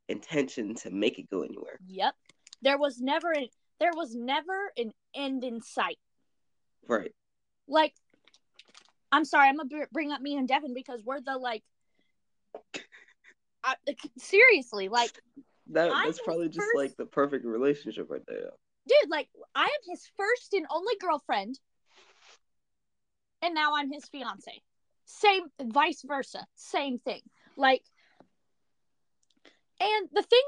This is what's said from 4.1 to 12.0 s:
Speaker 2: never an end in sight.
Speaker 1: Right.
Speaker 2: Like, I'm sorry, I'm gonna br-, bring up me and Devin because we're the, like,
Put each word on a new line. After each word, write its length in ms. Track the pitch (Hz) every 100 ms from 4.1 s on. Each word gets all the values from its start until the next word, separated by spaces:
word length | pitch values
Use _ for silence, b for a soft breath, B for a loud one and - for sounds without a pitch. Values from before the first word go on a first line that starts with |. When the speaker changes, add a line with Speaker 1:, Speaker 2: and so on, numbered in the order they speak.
Speaker 2:
never 580 | 233 247 294 320 381 403 -
an 160 | 220 - _
end 280 | 277 277 262
in 180 | 254 233
sight. 360 | - 254 180 - _ _ _ _ _ _ _ _ -
Speaker 1:
Right. 260 | 110 - - _ _ _ _ -
Speaker 2:
Like, 260 | 311 302 - _ _ _ _ _ - - - _ _ _
I'm 140 | 294
sorry, 240 | 302 302 277
I'm 80 | 294
gonna 120 | 262
br-, 160 | 302 269
bring 200 | 294 294
up 80 | 269
me 160 | 285 285
and 120 | 254
Devin 260 | 277 294
because 280 | 247 269 240
we're 160 | 214 277
the, 160 | 254 262
like, 240 | 247 220 - _ _ _